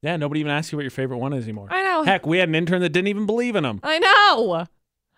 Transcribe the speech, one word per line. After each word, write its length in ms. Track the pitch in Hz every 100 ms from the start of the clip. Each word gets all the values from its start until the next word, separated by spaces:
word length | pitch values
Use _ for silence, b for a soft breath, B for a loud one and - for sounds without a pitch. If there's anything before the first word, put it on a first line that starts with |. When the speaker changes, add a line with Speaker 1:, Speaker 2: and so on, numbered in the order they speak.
Speaker 1:
Yeah, 160 | 147 170
nobody 220 | 147 151
even 120 | 147
asks 200 | 147 156
you 60 | 151
what 40 |
your 60 | 139
favorite 300 | - 131 123
one 140 | 131
is 100 | 143
anymore. 240 | 113 107 98
Speaker 2:
I 140 | 370
know. 180 | 381 349
Speaker 1:
Heck, 240 | 302 190 147
we 140 | 170
had 100 | 175
an 60 | 160
intern 260 | 170 180
that 80 | 180
didn't 200 | 160 196
even 180 | 202 208
believe 280 | 226 240 208
in 80 |
'em. 160 | 139 104
Speaker 2:
I 160 | 285 311
know. 680 | 381 427 415 277 226 165 170 _ _ _ _